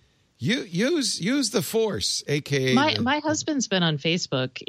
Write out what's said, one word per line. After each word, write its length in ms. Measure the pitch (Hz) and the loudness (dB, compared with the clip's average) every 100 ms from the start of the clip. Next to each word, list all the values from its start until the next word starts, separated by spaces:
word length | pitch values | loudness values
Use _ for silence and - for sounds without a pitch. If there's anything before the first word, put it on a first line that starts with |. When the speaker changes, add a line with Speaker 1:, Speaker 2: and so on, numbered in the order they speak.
| _ _ _ _ | _ _ _ _
Speaker 1:
You, 240 | 143 247 | -2 -2
use, 560 | 202 170 254 339 214 - | -2 -2 0 0 0 -2
use 300 | 190 285 247 | 0 0 0
the 100 | 208 | 0
force, 600 | 147 226 220 117 - - - | 0 0 0 0 -2 -4 -2
A 140 | 147 | -2
K 320 | - 139 131 | 0 0 2
A 20 | 247 | 4
Speaker 2:
My, 180 | 302 - | 2 2
Speaker 1:
the 60 | |
Speaker 2:
my 180 | 240 294 | 0 0
husband's 480 | 302 302 - 285 - | 0 -2 -2 -2 0
been 160 | 190 | 2
on 140 | 165 147 | 2 2
Facebook. 640 | 165 175 - 135 127 - | 0 0 0 -2 -2 -4